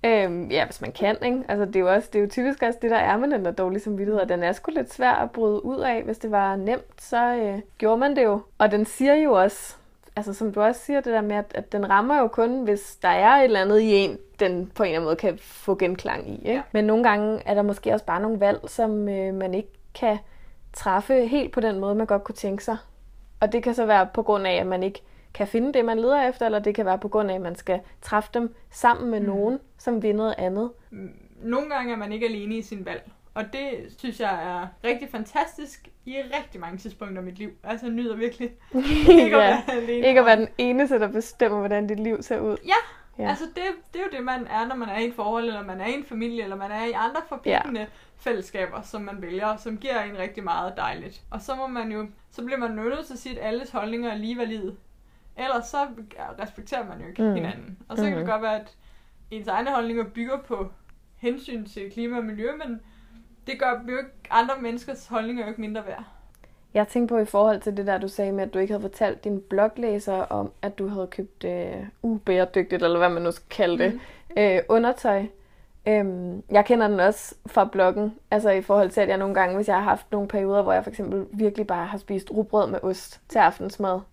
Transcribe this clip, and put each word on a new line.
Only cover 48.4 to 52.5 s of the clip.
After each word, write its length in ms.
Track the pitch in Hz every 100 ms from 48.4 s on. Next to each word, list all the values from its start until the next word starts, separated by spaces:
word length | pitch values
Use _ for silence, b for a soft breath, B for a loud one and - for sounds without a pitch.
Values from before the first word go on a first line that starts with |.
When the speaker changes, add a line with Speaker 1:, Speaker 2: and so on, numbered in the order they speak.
| 185 202 185 -
Speaker 2:
som 200 | 208 214
man 200 | 202 202
vælger, 340 | 175 185 214 214
som 200 | 233 220
giver 260 | 269 240
en 160 | 208 202
rigtig 260 | 190 202
meget 280 | 190 165 180 190
dejligt. 460 | 190 165 196 - -
Og 100 | 208
så 120 | 202
må 120 | 262 262
man 260 | 247 220
jo, 140 | 214 208 - b
så 140 | -
bliver 140 | 247